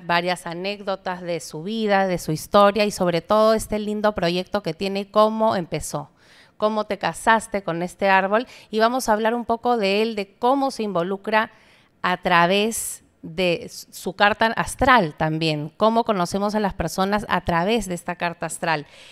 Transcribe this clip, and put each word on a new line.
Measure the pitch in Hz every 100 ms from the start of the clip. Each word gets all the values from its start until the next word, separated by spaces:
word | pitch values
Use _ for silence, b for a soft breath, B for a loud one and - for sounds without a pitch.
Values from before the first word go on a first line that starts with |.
| 175
varias | 175 175 175 175
anécdotas | 170 190 202 202 190 190 180
de | 175 170
su | - 156
vida, | 175 226 214 196 190
de | 175
su | -
historia | 156 - 208 202 202 208
y |
sobre | - 180 165
todo | - 214 220
este | 220 - 214
lindo | 208 208 214 208
proyecto | 170 175 180 208
que | 185
tiene | 156 196 196
y | 202
cómo | 214 214 220 220 214
empezó, | 165 156 - 151 143 b b b b -
cómo | 214 214 208
te | 202
casaste | 165 165 - 226 - 202
con | 196 165
este | 180 - 196
árbol. | 190 196 214 254 B B
Y | 220
vamos | 226 262 240
a |
hablar | 208 220 240
un |
poco | 226 233 247 240
de | 196 202
él, | 226 208
de | 196 -
cómo | 247 277 269
se | -
involucra | 208 180 175 196 - 214 226 b b b b _
a | 180 180
través | 185 175 170 196 214 220 - - _ _
de | 175 160 180 165 160
s-, | - -
su | - 196
carta | - 208 214 226
astral | - - - 262 247 160 -
también, | 156 156 160 151 151 -
cómo | 214 226 233
conocemos | 208 175 196 202 214
a |
las | 202
personas | - 165 - 190 208 -
a | 180
través | - 170 185 233 190
de |
esta | 175 - 175
carta | 175 170 165
astral. | - 170 156 147 B B